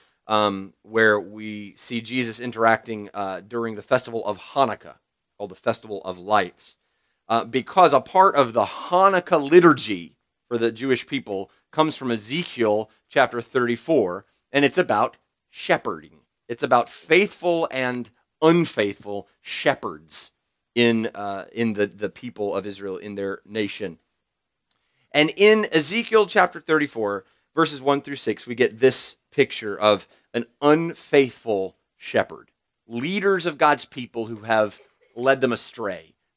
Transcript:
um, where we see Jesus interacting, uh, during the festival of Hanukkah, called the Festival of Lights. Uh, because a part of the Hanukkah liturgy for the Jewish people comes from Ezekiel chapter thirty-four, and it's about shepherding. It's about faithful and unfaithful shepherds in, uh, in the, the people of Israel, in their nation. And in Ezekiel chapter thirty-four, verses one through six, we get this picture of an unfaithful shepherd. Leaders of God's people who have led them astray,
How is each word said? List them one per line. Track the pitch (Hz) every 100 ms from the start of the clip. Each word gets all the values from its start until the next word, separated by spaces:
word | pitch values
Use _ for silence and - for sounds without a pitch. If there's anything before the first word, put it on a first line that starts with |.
| _ _ -
um, | 107 104 98 95 _
where | 104 110 110 104
we | 92 107 107 104 101 -
see | - 117
Jesus | 110 127 117 110
interacting, | 123 113 113 110 120 107 101
uh, | 104 98 90
during | 101 120 113 104
the |
festival | - 127 - 113 104
of | 95
Hanukkah, | - 143 123 101 82 - _ _ _ -
called | 101
the |
Festival | 92 120 113 110 101
of | 92 90
Lights. | 92 104 90 - - _ _ _ _ _ -
Uh, | 113
because | 113 117 - 190 170
a | 139
part | - 190 190 143
of | 120
the | 117
Hanukkah | 101 - - 180 196 185 - 165 139
liturgy | 175 170 135 110 92 82 _ _ _ -
for | 120
the | 117
Jewish | 110 135 123 -
people | 139 - 98 95 _ _
comes | - 156
from | - 127
Ezekiel | 113 107 160 170 123 107 107 110 _ _
chapter | 147 123 120
thirty-four, | - 131 120 117 - 147 92 92 - _ _
and | 139
it's | 139 180
about | 135 107 123 - _ _ _
shepherding. | - - 160 117 82 76 78 _ _ -
It's | 117
about | 127 123 117
faithful | - - 165 202 - 175 170 160
and | 131 127 123 117 _ _ -
unfaithful | 160 170 156 - 101 - 104 101 - _
shepherds | - - 151 - 104 78 80 - - _ _ _ _
in, | 120 117 113 113
uh, | - 101 98 -
in | 113 117
the, | 104 104
the | 98 101
people | - 123 107 101 95
of |
Israel, | 101 98 98 92
in | 104
their | 101 98 95
nation. | - 110 104 - 95 82 _ _ _ _ _ _ _ _ _ _ _
And | 147 156 -
in | 208 220 208
Ezekiel | 165 143 220 226 220
chapter | 202 214 180 160
thirty-four, | - 156 143 113 104 98 - _ _
verses | 151 151 143
one | 135 139
through | 135 139
six, | 117 104 -
we |
get | 117 117 110
this | 131 - - - _
picture | - 131 - 110 98
of | 107 98 - _ _
an | 120 120 -
unfaithful | 147 156 170 - - 147 127 - 117 98 95 - _ _
shepherd. | - 117 - 64 _ _ _ _ -
Leaders | 117 151 196 196 190
of | 165 143
God's | 151 139
people | - 139 120 117 113
who | 110
have | 113 110 107 - _ _ _
led | 117 131 135
them | 127
astray, | 113 - - 104 87 82 _ _